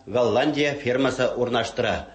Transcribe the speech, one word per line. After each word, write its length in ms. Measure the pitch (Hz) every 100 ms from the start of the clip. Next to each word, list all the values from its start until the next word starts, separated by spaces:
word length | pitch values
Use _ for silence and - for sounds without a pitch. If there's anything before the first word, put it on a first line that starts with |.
| -
Голландия 680 | 113 117 113 147 143 147
фирмасы 560 | 139 120 127 135 - 123
урнаштыра. 760 | - 123 117 113 - 117 85 -